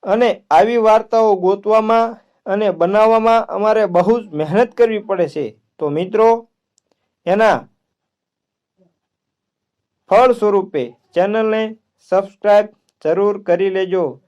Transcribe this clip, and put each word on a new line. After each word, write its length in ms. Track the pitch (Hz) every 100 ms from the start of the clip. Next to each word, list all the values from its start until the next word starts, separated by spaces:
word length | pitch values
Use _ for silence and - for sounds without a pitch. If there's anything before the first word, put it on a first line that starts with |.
અને 420 | 226 208 240 - _
આવી 260 | 156 214 240
વાર્તાઓ 600 | 220 220 220 226 220 196
ગોતવામાં 840 | 180 202 202 220 220 226 226 226 _ _ -
અને 240 | 196 214
બનાવવામાં 760 | 170 175 202 220 226 220 226 -
અમારે 400 | 190 214 220 208
બહુ 340 | 175 180 233
જ 60 | 208
મહેનત 380 | 151 156 185 240
કરવી 260 | - 233 214
પડે 300 | 208 190 160
છે. 280 | 151 123 - _ _
તો 100 | 156
મિત્રો, 600 | 143 185 214 226 233 233 _ _ _ _ _ _ _ -
એના 420 | 196 220 147 - _ _ _ _ _ _ _ _ _ _ _ 180 _ _ _ _ _ _ _ _ _ _ _ _
ફળ 220 | 196 254
સ્વરૂપે 580 | 240 208 202 190 147 123 - _
ચેનલને 640 | - 190 214 220 220 220 220 _ _ _
સબસ્ક્રાઇબ 580 | 185 196 _ 208 208 208 _ _ _
જરૂર 380 | 151 175 202 202
કરી 280 | 202 175 196
લેજો. 500 | 190 190 185 156 117